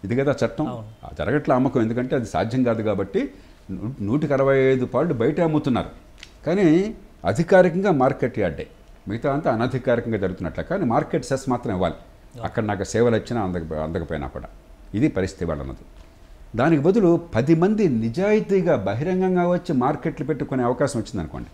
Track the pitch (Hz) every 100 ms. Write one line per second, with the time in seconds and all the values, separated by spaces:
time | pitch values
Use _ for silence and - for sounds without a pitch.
0 | 98 120 139 139 117 - 151 120 110 -
1 | - - 85 147 147 127 131 131 113 117
2 | 127 143 110 82 104 131 123 113 107 98
3 | 95 208 285 - - - - 92 104 135
4 | 101 143 151 135 135 135 131 131 123 120
5 | 165 127 139 151 165 151 147 113 82 -
6 | - - - - - 185 180 160 208 220
7 | - - 85 107 165 190 180 165 196 151
8 | 127 127 127 - 92 73 - - - -
9 | - 110 151 139 160 113 123 127 127 117
10 | 117 110 92 92 85 - 82 190 143 120
11 | - 160 - 135 - 120 117 92 90 -
12 | - - - - 87 - 110 101 95 110
13 | 120 110 - 120 95 90 80 78 78 87
14 | 80 80 67 64 58 - - - - 101
15 | 151 - 92 - 85 76 65 62 - -
16 | - - - - - 110 143 160 151 208
17 | 180 170 170 - 139 165 185 214 196 113
18 | 113 117 202 214 170 190 175 135 101 104
19 | 165 185 185 180 175 175 175 139 123 -
20 | 165 151 143 143 147 131 123 127 139 120
21 | - 98 76 65 60